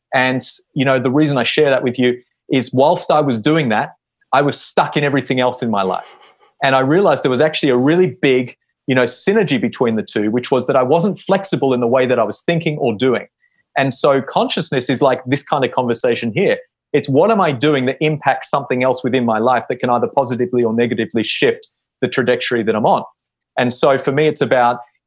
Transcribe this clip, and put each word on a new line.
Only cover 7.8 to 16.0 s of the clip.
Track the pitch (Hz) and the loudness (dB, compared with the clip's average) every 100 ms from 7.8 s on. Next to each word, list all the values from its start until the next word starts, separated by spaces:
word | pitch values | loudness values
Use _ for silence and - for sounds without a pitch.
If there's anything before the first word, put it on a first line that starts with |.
| 135 170 185 - | 2 2 2 0
big, | 143 127 123 - _ _ - | 0 2 -2 -10 _ _ -2
you | |
know, | 127 | 0
synergy | 120 - - 214 170 131 | 0 -2 0 0 0 0
between | 117 - 120 110 | -2 -2 -2 -2
the | |
two, | 98 110 104 | -4 -4 -2
which | 123 123 | -2 -2
was | 131 123 | -2 0
that | 135 | 0
I | |
wasn't | 127 165 196 185 | 2 0 0 -4
flexible | - 190 190 143 135 | -2 -2 -2 -2 0
in | 123 | 0
the | 120 | 0
way | 131 123 | 0 2
that | 120 | 0
I | |
was | 104 - | -2 -4
thinking | - 170 165 151 | -4 -2 -2 -2
or | 131 | -4
doing. | 104 131 110 101 _ _ _ _ - | -2 -2 -2 -6 _ _ _ _ -4
And | 135 | -2
so | - 151 135 | 0 2 2
consciousness | 131 185 254 - 156 139 123 | 0 -2 -2 -2 -4 -4 -2
is | 127 | 0
like | 139 127 | 0 0
this | 123 131 | -2 -6
kind | - 147 | -2 -2
of | 123 | 0
conversation | - 123 117 | -2 -2 2